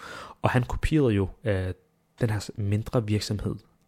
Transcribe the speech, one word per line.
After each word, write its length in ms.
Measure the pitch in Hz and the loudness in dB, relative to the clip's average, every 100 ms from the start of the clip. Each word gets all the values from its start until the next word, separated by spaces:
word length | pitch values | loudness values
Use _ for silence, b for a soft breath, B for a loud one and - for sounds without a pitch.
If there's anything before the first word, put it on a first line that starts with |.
| B B B B | B B B B
Og 80 | - | 2
han 120 | 127 | 2
kopierede 520 | 123 - - 156 131 | 0 -2 2 4 4
jo, 140 | 101 95 - | 4 0 -2
øh, 300 | 110 95 92 - _ _ _ _ | -2 -2 -2 -6 _ _ _ _
den 100 | 117 | -2
her 200 | 104 - | 0 -4
mindre 520 | - 101 104 - 127 104 | -4 0 0 0 -2 2
virksomhed, 480 | 104 - 104 - - - _ | 0 0 -2 -4 -6 -12 _